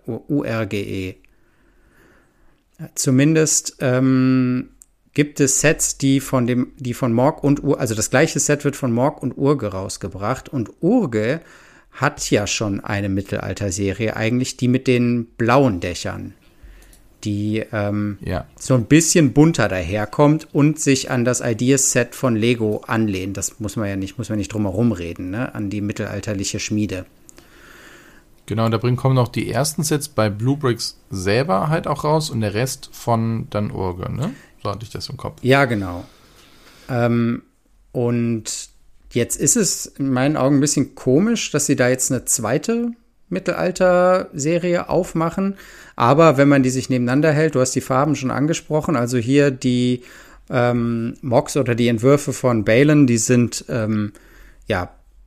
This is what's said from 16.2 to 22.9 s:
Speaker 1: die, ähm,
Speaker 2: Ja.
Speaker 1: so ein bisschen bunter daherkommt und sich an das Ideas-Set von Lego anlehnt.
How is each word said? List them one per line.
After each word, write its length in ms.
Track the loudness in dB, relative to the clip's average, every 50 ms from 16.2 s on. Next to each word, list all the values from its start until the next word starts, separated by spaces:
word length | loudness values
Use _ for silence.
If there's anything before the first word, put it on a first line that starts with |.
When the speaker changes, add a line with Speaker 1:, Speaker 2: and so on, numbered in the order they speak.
| -10 -14 -16 _ _ _ _ _ -20 -20 -20 -20 -20 -20 -20 -20 -20 -20 _ -10 -6
Speaker 1:
die, 400 | -4 -4 -2 -2 -2 -2 -4 -4 -4
ähm, 460 | -4 -4 -2 -2 -2 -2 -2 -4 -6 -8
Speaker 2:
Ja. 260 | -6 -6 -6 -6 -6 -10 -16 -6
Speaker 1:
so 140 | -2 0 2
ein 140 | 2 4
bisschen 440 | 4 4 4 4 4 4 4 4 4
bunter 380 | 6 6 6 6 4 2 0 0
daherkommt 800 | 0 -2 -4 -2 -2 -2 -4 -2 2 4 4 4 4 2 -2 -4
und 300 | 0 2 2 2 2 0
sich 280 | 0 0 2 0 0 -2
an 140 | -2 0 0
das 160 | 0 0 0
Ideas-Set 760 | -2 -2 -2 0 2 2 2 4 2 2 2 0 0 -2 -4
von 220 | -4 -2 0 0
Lego 480 | 2 2 2 2 2 0 -2 -2 -2 -4
anlehnt. 520 | -2